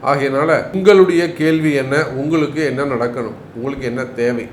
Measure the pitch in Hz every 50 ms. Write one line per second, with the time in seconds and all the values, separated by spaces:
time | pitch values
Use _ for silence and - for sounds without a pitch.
0 | - 131 143 143 135 135 135 139 151 165 156 123 - - - 190 185 202 202 190
1 | 185 180 165 165 175 165 - - 151 160 160 160 156 156 147 135 131 131 139 151
2 | 156 127 131 131 139 151 165 160 151 127 131 156 156 139 127 131 143 143 131 113
3 | 117 120 120 131 117 107 101 - - - - 117 120 135 139 - 131 120 120 127
4 | 127 123 - 117 117 123 120 117 - -